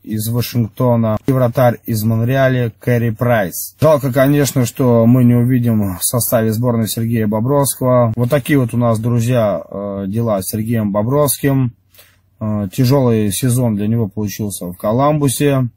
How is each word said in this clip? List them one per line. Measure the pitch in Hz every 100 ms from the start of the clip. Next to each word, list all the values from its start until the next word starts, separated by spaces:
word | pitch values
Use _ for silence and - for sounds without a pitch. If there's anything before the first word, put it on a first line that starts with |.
из | - 110 107
Вашингтона | 120 113 123 110 - 127 120 113 107 -
и |
вратарь | 131 123 120 123 110 -
из | 113
Монреаля | 107 113 117 135 131 127 120 -
Кэрри | - 123 117
Прайс. | 110 123 117 92 - - _
Жалко, | 151 151 139
конечно, | 127 135 147 139 135 120
что | - 131 117 113
мы | 123
не | 123 120
увидим | 120 127 120 110 101 90
в |
составе | - 123 - 123 113
сборной | 110 123 117 107
Сергея | - 113 117 107
Бобровского. | 107 120 143 135 - 131 123 120 110
Вот | 120
такие | 147 - 147
вот | 123
у | 117
нас, | 120 110
друзья, | 117 120 117 123 107 92
э, | - - 101 98 98
дела | 107 117 101
с | 92
Сергеем | 107 110 117 104
Бобровским. | 101 107 143 147 - 143 135 127 - _ _ - _ _ _
Э, | 110 107 101
тяжелый | - 127 143 123 113 104
сезон | 95 131 120 123 104
для | 104
него | 113 107
получился | - 104 - 104 95 87
в | 90
Коламбусе. | 107 113 143 151 143 - 147 135 123